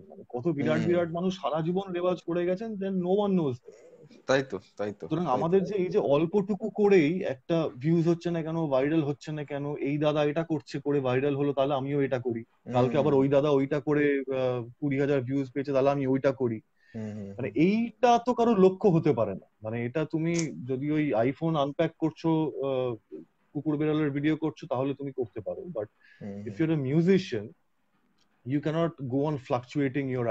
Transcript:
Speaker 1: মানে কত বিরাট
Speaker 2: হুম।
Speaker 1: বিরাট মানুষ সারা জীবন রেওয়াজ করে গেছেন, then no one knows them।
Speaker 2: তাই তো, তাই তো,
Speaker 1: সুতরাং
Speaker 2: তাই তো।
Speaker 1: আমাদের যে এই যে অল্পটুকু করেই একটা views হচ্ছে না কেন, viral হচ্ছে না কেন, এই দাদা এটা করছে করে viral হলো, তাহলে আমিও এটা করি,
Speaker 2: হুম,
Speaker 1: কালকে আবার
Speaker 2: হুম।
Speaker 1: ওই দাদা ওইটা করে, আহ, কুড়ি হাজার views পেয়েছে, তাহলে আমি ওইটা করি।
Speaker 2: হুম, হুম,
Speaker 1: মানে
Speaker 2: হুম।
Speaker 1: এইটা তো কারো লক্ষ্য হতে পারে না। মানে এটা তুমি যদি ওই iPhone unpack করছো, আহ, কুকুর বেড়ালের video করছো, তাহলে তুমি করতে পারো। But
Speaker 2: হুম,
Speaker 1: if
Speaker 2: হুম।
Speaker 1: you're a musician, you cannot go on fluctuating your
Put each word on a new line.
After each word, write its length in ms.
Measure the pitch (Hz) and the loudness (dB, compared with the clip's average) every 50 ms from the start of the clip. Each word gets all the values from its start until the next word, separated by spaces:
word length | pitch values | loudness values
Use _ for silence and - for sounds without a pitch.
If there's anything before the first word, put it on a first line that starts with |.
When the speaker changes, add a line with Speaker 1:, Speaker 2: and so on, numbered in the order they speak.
| - - | -8 -14
Speaker 1:
মানে 140 | - - - - | -20 -20 -14 -10
কত 200 | - 123 120 175 | -8 -4 -2 -2
বিরাট 300 | 147 143 - 156 156 - | -2 0 0 0 0 2
Speaker 2:
হুম। 80 | 160 | 2
Speaker 1:
বিরাট 240 | 170 175 175 175 160 | 2 2 0 0 -2
মানুষ 300 | 165 170 185 185 185 - | -2 -2 -2 -2 -2 -4
সারা 200 | - 127 147 160 | -4 -2 -2 -2
জীবন 320 | 156 170 180 190 196 190 | -2 -2 -2 -2 -4 -4
রেওয়াজ 260 | 175 175 175 185 180 165 - | -4 -2 0 -2 -2 -2 -4
করে 200 | 170 170 175 175 | -4 -2 -2 0
গেছেন, 240 | 180 185 185 226 226 214 | -2 -2 -4 -4 -8 -8
then 180 | 190 196 196 196 | -6 -6 -4 -2
no 180 | 185 175 180 190 | -2 0 0 2
one 160 | 208 208 202 | 2 2 2
knows 220 | 190 175 156 135 123 | 2 2 2 0 -2
them। 200 | - _ - - - - - - - - - - - - | -4 _ -18 -20 -20 -20 -20 -20 -20 -20 -20 -20 -6 0
Speaker 2:
তাই 160 | - 131 139 | 2 2 2
তো, 160 | 135 - 98 90 - _ _ | 2 0 -6 -10 -10 _ _
তাই 160 | - 104 104 | -6 -6 -6
তো, 140 | 98 - - 78 | -6 -8 -6 -4
Speaker 1:
সুতরাং 100 | 151 165 | -2 -2
Speaker 2:
তাই 80 | 180 | 0
তো। 60 | 143 | 0
Speaker 1:
আমাদের 320 | 127 131 156 165 185 196 180 | 0 0 2 2 2 2 2
যে 100 | 202 208 | 0 -2
এই 140 | 190 180 175 | -2 -2 0
যে 100 | 180 202 | 0 0
অল্পটুকু 720 | 101 123 143 151 170 165 - 208 190 208 208 - 226 202 | 2 2 2 2 2 2 0 0 0 -2 -4 -4 -6 -6
করেই 540 | - 208 208 202 202 180 147 147 185 185 - | -2 2 4 6 6 6 6 4 2 0 -2
একটা 440 | 120 131 - _ - 170 165 151 113 - 123 | -4 -6 -6 _ 0 0 0 0 -2 -4 -2
views 300 | 127 160 170 170 156 170 | 0 2 4 4 4 4
হচ্ছে 220 | 170 170 - 175 | 2 0 0 -4
না 120 | 170 165 | -4 -4
কেন, 240 | 151 160 160 165 160 | -4 -4 -2 -2 0
viral 360 | 147 135 131 139 147 160 165 | 2 2 2 2 2 2 2
হচ্ছে 300 | 143 143 143 - - 156 | 0 0 -2 -6 -6 -8
না 120 | 151 151 143 | -8 -8 -6
কেন, 300 | - 147 139 143 143 147 | -6 -6 -6 -4 -6 -4
এই 240 | - - 139 147 147 | -4 -2 -2 0 0
দাদা 260 | 151 151 147 151 147 | 0 2 2 2 2
এটা 180 | 147 143 165 165 | 0 0 -2 -2
করছে 360 | - 160 143 - - - 147 | -2 -4 -4 -4 -6 -8 -6
করে 200 | - 143 143 143 | -2 0 0 0
viral 360 | 131 127 123 131 139 147 139 | 2 0 0 0 0 0 0
হলো, 160 | 135 143 143 | 0 0 0
তাহলে 220 | 139 139 135 143 143 | 2 2 2 2 0
আমিও 260 | 131 135 139 143 143 | 0 -2 -2 0 0
এটা 180 | 139 127 131 123 | 0 0 -2 -2
করি, 240 | 123 123 113 113 | -2 -4 -4 -6
Speaker 2:
হুম, 320 | - - _ _ - 113 123 | -8 -12 _ _ -8 -2 2
Speaker 1:
কালকে 240 | 123 127 127 120 143 | 2 2 2 2 2
আবার 160 | 131 151 143 | 2 4 4
Speaker 2:
হুম। 60 | 139 | 4
Speaker 1:
ওই 80 | 135 139 | 4 4
দাদা 220 | 143 139 147 151 | 4 4 4 4
ওইটা 300 | 143 135 139 135 151 147 | 4 2 2 0 -2 -2
করে, 260 | - 151 147 147 147 143 139 139 | 0 0 2 2 4 2 2 0
আহ, 400 | 131 135 131 131 127 127 123 123 113 120 - - | -2 -2 -2 -2 0 0 -2 -4 -6 -10 -8 -4
কুড়ি 200 | 147 143 135 135 | -2 0 0 0
হাজার 200 | 143 139 143 139 | 2 2 2 0
views 320 | 123 127 135 139 135 127 | 0 -2 -2 -2 -4 -4
পেয়েছে, 200 | - 143 131 143 | -4 -6 -2 0
তাহলে 180 | 135 131 135 139 | 2 2 4 2
আমি 160 | 143 143 135 | 2 2 2
ওইটা 260 | 131 135 131 - 139 | 0 2 2 2 0
করি। 280 | 127 - 131 117 110 104 - _ _ _ _ _ - | 0 0 0 -2 -2 -4 -10 _ _ _ _ _ -12
Speaker 2:
হুম, 160 | 113 110 107 | -10 -10 -10
হুম, 200 | 104 107 98 98 98 | -10 -10 -12 -10 -8
Speaker 1:
মানে 120 | 113 131 104 | -6 -6 -2
Speaker 2:
হুম। 60 | 104 | 2
Speaker 1:
এইটা 640 | 143 160 190 214 226 233 226 - _ - 240 233 233 233 | 4 4 4 4 2 0 -2 -2 _ 4 4 4 4 4
তো 80 | 247 240 | 0 0
কারো 200 | 233 233 240 226 | 2 2 4 6
লক্ষ্য 340 | 190 185 185 190 - - 202 | 6 6 6 6 4 4 4
হতে 240 | 160 165 160 151 | 4 4 4 4
পারে 220 | 139 120 107 98 95 | 2 2 0 -2 -4
না। 120 | - - _ _ _ | -8 -12 _ _ _
মানে 220 | 110 110 113 120 120 | -8 -6 -4 -4 -4
এটা 200 | 123 123 156 156 | -4 -2 -4 -4
তুমি 300 | 151 - 156 160 170 170 170 160 135 - 127 127 | -2 -2 -2 -2 0 0 -2 -2 -4 -6 -8 -8
যদি 240 | 127 131 127 143 147 | -6 -6 -4 -2 -2
ওই 220 | 156 151 151 143 | 0 0 0 0
iPhone 440 | 101 110 120 135 139 - 160 165 160 | 2 2 2 0 0 -2 -2 -2 0
unpack 360 | 151 139 147 - - 165 160 - - | 0 -2 -2 -2 -2 -2 -2 -2 -2
করছো, 320 | 165 151 - - - 165 160 156 156 135 - - 135 | -4 -4 -2 -2 0 0 0 0 0 -2 -4 -4 -4
আহ, 560 | 139 135 127 127 123 117 107 _ - - - - _ _ _ _ _ | -2 -2 -2 -2 -2 -4 -6 _ -16 -18 -18 -18 _ _ _ _ _
কুকুর 240 | - 147 - 156 147 | -10 -6 -4 -2 -2
বেড়ালের 340 | 143 151 151 151 156 156 143 | 0 0 0 0 0 0 0
video 260 | 135 143 143 156 156 | -2 0 0 0 0
করছো, 300 | 147 160 151 - - 165 | 0 -2 -4 -6 -6 -8
তাহলে 280 | - 131 123 135 139 131 | -6 -4 -2 -2 -2 -4
তুমি 180 | 135 139 139 | -6 -8 -8
করতে 280 | - 131 120 - - 110 | -6 -6 -6 -6 -8 -10
পারো। 220 | - 90 87 95 | -8 -8 -8 -10
But 260 | 95 127 151 110 104 - _ _ _ - _ - | -10 -10 -8 -8 -8 -10 _ _ _ -20 _ -14
Speaker 2:
হুম, 180 | 110 101 98 101 104 | -12 -12 -12 -10 -10
Speaker 1:
if 80 | - | -8
Speaker 2:
হুম। 60 | 98 101 | -4 -2
Speaker 1:
you're 160 | 160 160 165 | -2 0 0
a 80 | 151 | 0
musician, 640 | 131 127 147 170 165 185 196 185 185 - 123 104 104 139 - _ _ _ _ _ _ _ _ _ _ _ _ _ _ _ _ _ - | 0 0 0 2 4 4 4 2 2 -2 -6 -8 -8 -10 -16 _ _ _ _ _ _ _ _ _ _ _ _ _ _ _ _ _ -6
you 140 | 120 143 147 | -4 -4 -2
cannot 320 | 143 156 151 165 170 160 - - 139 117 | -2 -2 0 0 0 -2 -2 -6 -6 -4
go 100 | 131 139 143 | -2 0 0
on 100 | 156 151 127 | 0 -2 -4
fluctuating 680 | - - 131 120 127 - - 147 139 131 120 143 139 131 | -4 -4 -4 -4 -4 -4 -2 -2 -2 0 -2 -2 -2 -2
your 180 | 127 127 117 113 | -2 -2 0 0